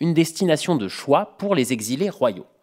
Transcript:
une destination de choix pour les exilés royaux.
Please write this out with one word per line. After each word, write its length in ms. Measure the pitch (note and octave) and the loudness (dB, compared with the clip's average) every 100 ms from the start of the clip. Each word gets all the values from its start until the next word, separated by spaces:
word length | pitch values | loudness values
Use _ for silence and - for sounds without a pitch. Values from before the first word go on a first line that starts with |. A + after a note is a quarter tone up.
une 140 | E3+ | 0
destination 640 | E3 D#3+ - F#3 D3+ - D3+ | 2 2 2 2 2 2 0
de 120 | F#2+ | -2
choix 480 | - - D3 G#3 - | -6 2 2 0 -6
pour 160 | G3+ | -2
les 180 | F3 B2+ | 0 0
exilés 380 | A#2+ G#2+ C3 G3 | -2 -4 -4 -4
royaux. 360 | - B2 F#2 - _ | 0 -2 -2 -14 _